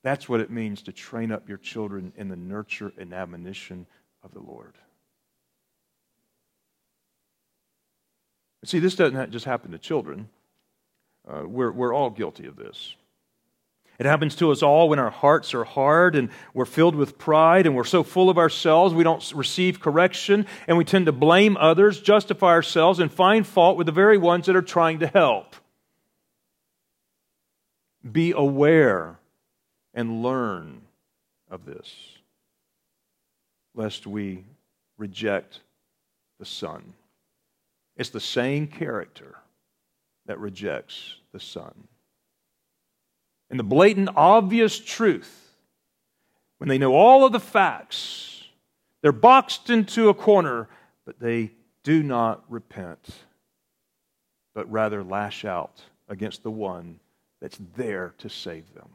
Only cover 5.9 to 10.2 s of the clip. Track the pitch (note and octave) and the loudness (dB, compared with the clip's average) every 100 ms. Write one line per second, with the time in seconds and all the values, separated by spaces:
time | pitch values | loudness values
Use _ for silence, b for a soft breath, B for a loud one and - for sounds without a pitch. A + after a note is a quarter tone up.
5.9 | _ _ _ _ _ _ _ _ _ _ | _ _ _ _ _ _ _ _ _ _
6.9 | _ _ _ _ _ _ _ _ _ _ | _ _ _ _ _ _ _ _ _ _
7.9 | _ _ _ _ _ _ _ - F3+ F3+ | _ _ _ _ _ _ _ -6 -2 -2
8.9 | F#3 D#3 C3 B2+ A#2 C3+ A#2+ - E2 - | 0 -2 -2 -10 -12 -8 -10 -10 -20 -6
9.9 | D#3 D#2 C#2+ | -6 -6 -16